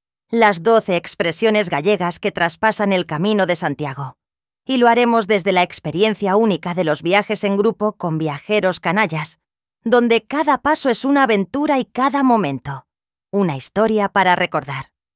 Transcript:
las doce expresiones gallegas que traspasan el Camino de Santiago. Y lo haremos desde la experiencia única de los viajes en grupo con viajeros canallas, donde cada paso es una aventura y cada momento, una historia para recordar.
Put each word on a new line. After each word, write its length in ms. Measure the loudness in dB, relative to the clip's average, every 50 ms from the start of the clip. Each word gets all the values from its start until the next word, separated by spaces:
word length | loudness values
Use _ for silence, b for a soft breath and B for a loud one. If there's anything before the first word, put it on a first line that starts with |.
| _ _ _ _ _ -4
las 340 | 0 2 4 4 2 2
doce 340 | 2 2 2 2 2 2 -2
expresiones 720 | -2 -2 -6 -6 -4 -4 -4 -2 0 0 2 2 2 0 0
gallegas 480 | -2 -2 0 0 0 0 0 -4 -4 -4
que 140 | -6 -6
traspasan 600 | -2 -2 -2 -2 -2 0 -2 -2 0 0 0 0
el 140 | 0 0 -2
Camino 400 | -2 -4 -2 -2 0 0 0 0
de 100 | 0 -2
Santiago. 600 | -4 -2 -6 -6 -6 -6 -8 -8 -10 -12 -12 -14 _ _ _ _ _ _ _ _ _ _
Y 140 | -4 0 2
lo 100 | 4 4
haremos 400 | 4 4 2 2 2 0 0 0
desde 240 | 0 0 0 0
la 100 | 0 0
experiencia 720 | 0 0 -4 -10 -8 -6 -2 0 0 0 0 -2 -2 0 2
única 400 | 2 2 2 0 -2 -4 -6 -4
de 80 | -2
los 200 | -2 -2 -2 -2
viajes 420 | 0 0 0 0 0 0 -6 -4 -2
en 120 | -2 0
grupo 360 | 0 0 0 0 -2 -4 -4
con 260 | -4 -4 -6 -4 -4 -4
viajeros 600 | -4 -4 -6 -6 -6 -2 -2 0 0 0 -2 -2
canallas, 580 | -4 -2 0 0 0 -2 -2 -6 -8 -8 -12 _ _ _ _ _ _ _ _ _ -2
donde 420 | 2 2 2 4 4 2 0 0
cada 320 | -2 -4 -2 0 0 0 0
paso 320 | 0 -2 -2 0 0 -2
es 140 | -2 -2 0
una 180 | 0 2 2
aventura 560 | 4 4 2 0 0 -2 -4 -4 -2 0 0 0
y 60 | -2
cada 400 | _ -4 -2 -2 0 0 2 2
momento, 600 | 2 2 2 0 -2 -4 -6 -8 -10 -12 -12 -14 _ _ _ _ _ _ _ _ -6
una 260 | -2 0 0 0 -2
historia 520 | -4 -8 -6 -2 0 0 2 2 0 0 0
para 260 | 2 2 4 4 2
recordar. 580 | 2 0 -2 -2 -4 -4 -4 -8 -10 -10 _ _ _ _ _ _